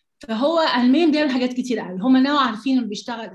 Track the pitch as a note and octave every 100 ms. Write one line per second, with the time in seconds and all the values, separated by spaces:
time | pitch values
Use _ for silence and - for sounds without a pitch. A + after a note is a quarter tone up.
0 | _ _ - A3 C#4+ E4 D#4+ B3+ B3 C#4
1 | E4+ D4+ D4+ B3+ B3 B3+ - A3 F3 F#3
2 | A#3+ C4 C4+ D4 B3+ G#3+ C4+ C4 G#3+ G3+
3 | - A#3 A3